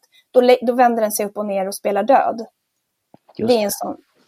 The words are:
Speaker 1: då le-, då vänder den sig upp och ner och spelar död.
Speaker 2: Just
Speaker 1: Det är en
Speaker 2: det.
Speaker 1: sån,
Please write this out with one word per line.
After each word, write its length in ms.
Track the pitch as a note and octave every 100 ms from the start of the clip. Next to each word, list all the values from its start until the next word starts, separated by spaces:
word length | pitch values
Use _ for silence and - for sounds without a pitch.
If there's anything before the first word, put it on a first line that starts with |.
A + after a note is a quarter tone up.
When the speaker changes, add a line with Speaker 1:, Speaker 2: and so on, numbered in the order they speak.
| _ _ _
Speaker 1:
då 100 | B3+
le-, 180 | B3 B3
då 120 | A#3
vänder 280 | B3 A#3+ A3+
den 100 | G#3+
sig 140 | - G#3
upp 120 | G#3
och 80 | G#3
ner 220 | G3 F#3+
och 80 | -
spelar 280 | G#3 G3+
död. 420 | A3 B3+ - A#3 A3 _ _ _ _ _ _ _ _ -
Speaker 2:
Just 100 | A3+
Speaker 1:
Det 40 |
är 60 | A#3
en 40 |
Speaker 2:
det. 80 | G3
Speaker 1:
sån, 260 | - A#3 - _ _